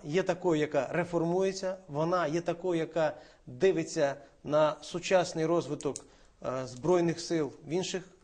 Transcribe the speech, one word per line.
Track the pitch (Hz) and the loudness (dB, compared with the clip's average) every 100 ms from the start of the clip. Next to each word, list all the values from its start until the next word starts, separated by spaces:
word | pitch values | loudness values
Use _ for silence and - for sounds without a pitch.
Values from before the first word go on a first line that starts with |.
є | 147 180 | -4 0
такою, | 190 175 180 156 | 0 0 2 2
яка | 151 147 123 | 2 0 0
реформується, | 156 175 170 165 180 190 190 185 190 - | -2 -2 0 0 2 0 -2 -6 -6 -6
вона | 143 165 180 156 | -2 0 2 0
є | 165 | 0
такою, | 170 170 185 170 | -2 -2 -2 -2
яка | 160 170 151 - - - - | -2 0 0 -2 -12 -20 -16
дивиться | 123 190 165 160 165 139 135 - _ | 2 2 4 0 0 0 0 -12 _
на | - 151 151 - | 0 4 4 2
сучасний | - 175 - 185 165 165 160 | -6 -6 2 2 2 0 2
розвиток, | 175 135 147 143 127 - - - _ - | 2 0 -4 -4 -6 -10 -20 -20 _ -6
е, | 127 127 | -6 -6
Збройних | 123 151 180 170 160 | -2 2 4 4 0
сил | - 165 139 - - | -2 -2 -2 -6 -4
в | |
інших | 175 180 180 - - | -4 -2 -6 -10 -20